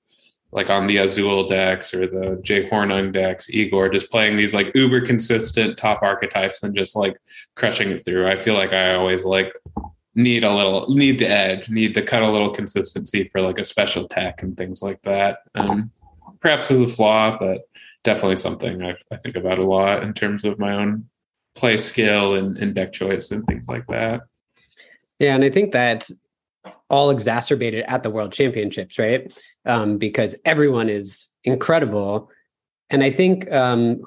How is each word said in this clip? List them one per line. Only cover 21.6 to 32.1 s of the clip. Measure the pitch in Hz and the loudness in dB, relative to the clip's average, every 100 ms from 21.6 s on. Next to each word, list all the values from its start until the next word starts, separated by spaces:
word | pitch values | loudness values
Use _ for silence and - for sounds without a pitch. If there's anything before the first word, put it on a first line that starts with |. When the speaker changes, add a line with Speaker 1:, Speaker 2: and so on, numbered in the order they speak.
| 120 110 | 2 2
Speaker 1:
skill | - - 107 104 101 98 | 0 0 2 4 2 0
and, | 98 - | -2 -4
and | 104 95 | -4 -2
deck | 92 | -4
choice | - 95 98 - | -4 -4 -2 -4
and | 104 110 | -6 -4
things | - 120 | -6 -6
like | 120 123 | -8 -6
that. | 113 113 120 - _ _ _ _ _ - _ _ - | -4 -2 -4 -8 _ _ _ _ _ -20 _ _ 0
Speaker 2:
Yeah, | 143 | 2
and | 135 | 4
I | 139 | 4
think | 190 202 | 4 2
that's | 123 123 113 - - _ _ _ _ - - - | 2 2 0 -4 -14 _ _ _ _ -20 -20 0
all | 139 143 | 2 4
exacerbated | 131 110 117 - 135 117 110 120 | 2 0 -2 0 0 0 -4 -4
at | 127 | -4
the | 113 | -4
World | 107 101 | -4 -4
Championships, | - 135 120 104 98 92 - | 0 0 0 -4 -6 -8 -2
right? | 110 131 - - - _ - | 0 0 -4 -20 -20 _ -2
Um, | 120 104 101 | 0 0 0
because | 107 107 107 - 165 | 0 0 -2 -2 0
everyone | 156 147 120 110 | 4 4 2 0
is | 104 98 - - _ | -2 -6 -12 -16 _
incredible. | - 131 - - 107 104 98 | -2 0 2 2 2 -2 -2